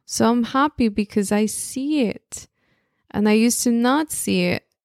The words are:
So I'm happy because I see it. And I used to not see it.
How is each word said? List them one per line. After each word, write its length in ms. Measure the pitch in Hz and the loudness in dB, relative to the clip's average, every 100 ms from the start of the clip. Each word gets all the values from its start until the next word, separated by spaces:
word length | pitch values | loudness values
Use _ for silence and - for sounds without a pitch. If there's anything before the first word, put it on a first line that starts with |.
| - | -8
So 240 | - 226 | 0 2
I'm 140 | 240 | 2
happy 440 | 226 269 294 - 233 | 0 0 0 0 -2
because 440 | 202 208 214 196 | 0 -4 -2 0
I 160 | 208 214 | 0 0
see 540 | - - 262 277 302 | -4 -8 -6 -2 0
it. 460 | 214 - - - - _ _ _ _ _ _ | 0 -4 -12 -16 -16 _ _ _ _ _ _
And 180 | - 208 | 0 2
I 40 | |
used 320 | 220 233 - | 4 2 2
to 80 | 247 | 0
not 400 | 233 247 285 311 | 2 2 2 -2
see 320 | - - 190 | -6 -2 0
it. 240 | 175 110 - _ | 0 -2 -6 _